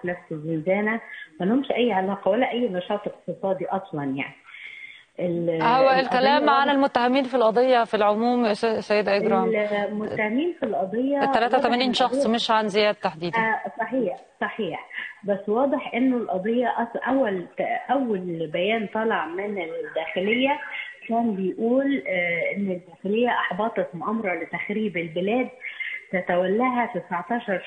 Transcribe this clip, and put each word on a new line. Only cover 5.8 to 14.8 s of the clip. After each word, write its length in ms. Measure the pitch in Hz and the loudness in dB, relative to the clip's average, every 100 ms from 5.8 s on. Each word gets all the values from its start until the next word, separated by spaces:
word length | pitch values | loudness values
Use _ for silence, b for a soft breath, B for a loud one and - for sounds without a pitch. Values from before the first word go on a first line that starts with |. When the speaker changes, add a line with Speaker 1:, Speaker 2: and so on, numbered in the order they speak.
Speaker 1:
القضية 180 | 262 262 | 6 6
Speaker 2:
الكلام 500 | 254 254 262 294 294 | 4 4 4 6 6
عن 80 | 277 | 4
Speaker 1:
واضح 140 | 277 | 4
Speaker 2:
المتهمين 520 | 277 277 247 240 269 | 4 2 2 2 2
في 100 | 254 | 2
القضية 500 | 262 220 220 262 247 | 4 4 4 6 4
في 100 | 226 | 4
العموم 500 | 214 208 208 233 247 | 2 2 4 2 2
يا 100 | 226 | 2
س-، 120 | 202 226 | 2 0
سيدة 500 | 214 185 208 202 202 | 0 2 2 4 2
إجرام. 380 | 220 196 190 | 4 2 2
Speaker 1:
المتهمين 1000 | 214 208 208 202 208 214 - 214 247 349 330 | 2 0 0 -2 -4 -4 -2 -2 0 -2 -2
في 60 | 240 | -2
القضية 560 | 175 185 220 269 285 | -2 -2 -2 0 2
Speaker 2:
التلاتة 360 | 269 254 240 262 | 2 2 4 2
وتمانين 200 | - 240 | 2 2
Speaker 1:
واضح 100 | 233 | 2
إن 60 | |
Speaker 2:
شخص، 200 | - 247 | 2 2
Speaker 1:
القضية 200 | 262 247 | 2 2
Speaker 2:
مش 160 | 226 - | 2 2
عن 180 | 220 214 | 2 2
زياد 260 | 196 208 | 2 2
تحديدًا. 440 | 202 196 160 170 226 | 2 -4 -4 -4 -2
Speaker 1:
آه، 340 | 220 220 202 233 | 0 -2 -4 -6
صحيح، 380 | 220 262 202 - - _ | -4 -2 -2 -4 -12 _
صحيح. 480 | 208 - 185 143 | -6 -4 -6 -6